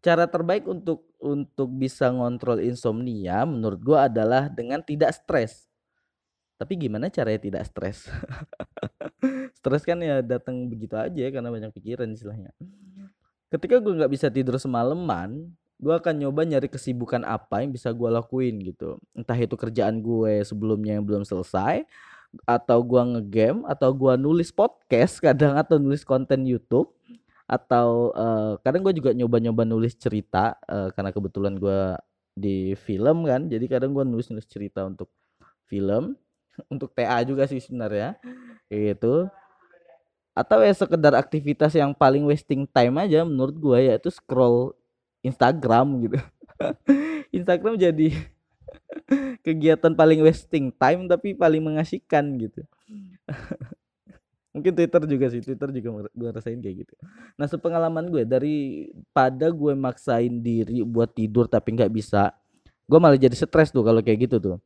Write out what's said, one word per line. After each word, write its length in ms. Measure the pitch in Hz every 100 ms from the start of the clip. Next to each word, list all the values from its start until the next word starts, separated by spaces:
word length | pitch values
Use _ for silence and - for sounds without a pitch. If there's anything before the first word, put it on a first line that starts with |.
Cara 240 | 175 170 170
terbaik 400 | 170 170 202 185
untuk, 400 | 180 170 156 _ _
untuk 520 | 143 143 139 - 131 131
bisa 320 | 135 - 131
ngontrol 480 | 127 120 120 123 113
insomnia 800 | 110 123 120 110 123 110 92 98 143
menurut 320 | 131 110 98
gue 160 | - 151
adalah 560 | 135 113 110 127 143
dengan 320 | - 120 143
tidak 320 | - 147 151 156
stres. 560 | - 151 113 - _ _ _ _ _ _ _ _ _ _
Tapi 160 | - 180
gimana 320 | 135 107 165
caranya 320 | - 110 107
tidak 240 | 101 95 -
stres? 400 | - 95 101 - - - - 147 - - -
<laughs> 720 | - _ 165 _ 262 262 262 _
Stres 240 | 135 147 160
kan 120 | 175
ya 160 | 165 139
datang 480 | 120 123 - 127 123
begitu 280 | 113 110 110
aja 200 | 113 170
ya, 160 | 127
karena 160 | 135 120
banyak 240 | 113 107
pikiran 400 | - 98 123 113
istilahnya. 400 | 110 104 110 92 _ 180 202 196 190 - _ _ _ _
Ketika 320 | 151 - 247
gue 160 | 208 170
nggak 160 | 139
bisa 160 | 135 147
tidur 320 | 120 127 127
semalaman, 960 | 135 120 120 165 175 90 92 139 170 - _ _
gue 160 | 139 165
akan 240 | 165 151
nyoba 240 | 139 147
nyari 240 | 165 143 135
kesibukan 560 | 135 - 123 117 120
apa 400 | - 107 _ 101
yang 80 | 139
bisa 240 | 123 120 117
gue 140 | 117
lakuin 480 | 117 113 131 127 110
gitu. 400 | 90 87 80 - _ -
Entah 240 | 117 120
itu 160 | 117 123
kerjaan 480 | 117 113 104 113
gue 400 | 110 113 110 104
sebelumnya 560 | 101 107 110 107 107 104
yang 80 | 101
belum 160 | 101
selesai, 640 | 101 90 90 95 104 196 320 - - - _ - -
atau 340 | 120 - 120 120
gue 160 | 123
ngegame, 640 | 123 120 101 110 110 202 247
atau 240 | 143 131 135
gue 180 | 135 127
nulis 340 | 139 170 165
podcast 640 | - 226 _ _ 117 165 -
kadang, 400 | 156 131 147 143
atau 240 | 156 156
nulis 240 | 139 143 -
konten 400 | 131 131 131 131
YouTube, 480 | 120 _ 123 - _ _ - _ _ -
atau, 640 | - _ 120 117 117 120
eh, 400 | - 113 110 107 101
kadang 240 | - 165 190
gue 80 |
juga 160 | 170 131 123
nyoba-nyoba 480 | 120 120 117 113 113
nulis 320 | 113 113 -
cerita, 560 | 120 107 - 92 110 - -
eh, 240 | 101 95
karena 160 | 95 98
kebetulan 480 | 98 95 - 101 98
gue 400 | 98 98 95 92 _ _ _ -
di 400 | 101 95 95 98
film 480 | - 95 120 165 165
kan, 240 | 127 160
jadi 160 | 113 127 127
kadang 180 | 135 139
gue 80 | 131
nulis-nulis 400 | 117 120 110 -
cerita 400 | 104 101 - 95
untuk 240 | 92 90 _ _ _ _ _ _
film, 480 | 101 98 107 175 277 _ _ _
<laughs> 160 | - -
untuk 200 | 135 -
T 80 | -
A 240 | 117 120 123
juga 240 | 139 139
sih 80 | 131
sebenarnya, 560 | - 123 110 104 120 214 247 254 247 226 _
kayak 300 | 104 104 101
gitu. 260 | 117 147 185 - _ _ _ _ _ _ _ _ _ -
Atau 240 | 123 220
ya 80 | 214
sekedar 460 | 190 185 165 147 131
aktivitas 560 | 135 156 143 143 151 160
yang 160 | 143
paling 320 | 143 135 139 147
wasting 400 | 147 _ 135 139
time 260 | 135 120 143
aja 240 | 196 156 165
menurut 320 | 135 131 156
gue, 220 | 147 123 131
yaitu 220 | 110 170
scroll 640 | - - 127 123 120 131 - _ _ _ _ 127
Instagram 720 | - 123 156 113 117 139 131 113
gitu. 140 | 135 - _ - _ - -
<laughs> 600 | - 277 302 311 - 185
Instagram 400 | 180 175 202 226
jadi 380 | 180 156 156 156 - _ _ _ - -
<laughs> 680 | _ - _ 277 269 240 -
kegiatan 460 | 160 156 160 160
paling 300 | 160 160 160
wasting 480 | 156 160 - 160 135
time 360 | - 131 175 180
tapi 260 | 175 202 -
paling 260 | 170 156
mengasihkan 760 | 156 151 160 - _ 151 147 131
gitu. 220 | 110 - 151 _ _ 208 190 185 -
<laughs> 480 | 139 - - 123 - _ _ _ - _ _ _ -
Mungkin 180 | 175
Twitter 280 | 165 170 175 151
juga 200 | 135 131
sih, 120 | 120 120
Twitter 240 | 131 143
juga 200 | 135 113
mer-, 200 | 107 104
gue 160 | 117 120
rasain 240 | 113 113 120
kayak 180 | 107 95 -
gitu. 60 | _ 170 - - -
Nah, 80 | 143
sepengalaman 640 | 165 175 165 165 165 170
gue, 160 | 160 117
daripada 1200 | 127 147 151 135 78 - - - - 131 131 160
gue 200 | 165 147 139
maksain 640 | 131 - - 117 120 120
diri 400 | 117 113 107 120
buat 320 | 113 117 117
tidur 320 | - 110 107 117
tapi 320 | 110 - 113
nggak 160 | 104
bisa, 400 | 113 - 104 101 - _ _ _ _ -
gue 100 | 151
malah 160 | 165 135
jadi 200 | 131 120
stres 320 | 156 160 151
tuh 160 | 135 110
kalau 160 | 113
kayak 240 | 107 110 123
gitu 160 | 117
tuh. 160 | 92 90